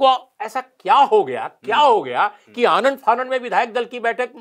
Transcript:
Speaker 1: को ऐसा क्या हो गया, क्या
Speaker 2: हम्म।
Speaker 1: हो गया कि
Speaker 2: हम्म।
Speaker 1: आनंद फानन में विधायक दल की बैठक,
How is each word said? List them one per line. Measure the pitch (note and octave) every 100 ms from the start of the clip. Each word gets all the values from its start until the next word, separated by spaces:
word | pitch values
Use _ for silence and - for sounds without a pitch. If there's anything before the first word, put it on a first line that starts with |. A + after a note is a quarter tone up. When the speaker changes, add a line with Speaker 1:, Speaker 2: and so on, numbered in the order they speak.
Speaker 1:
को | C4+ B3+ - -
ऐसा | A3 C4
क्या | - _ F3+
हो | B3 C4+ G#3+
गया, | C3+ A#2+ D#3
क्या | _ - A#3+
Speaker 2:
हम्म। | D4
Speaker 1:
हो | G#3+
गया | C3+ B2 G3+ - _
कि | A#3+
Speaker 2:
हम्म। | G#3+ E3+
Speaker 1:
आनंद | C4 C4+
फानन | - A#3+ B3+
में | C4
विधायक | A#3+ F#3 A#3
दल | A#3+
की | A#3 A#3+
बैठक, | A#3 A#3 A#3+ A#3+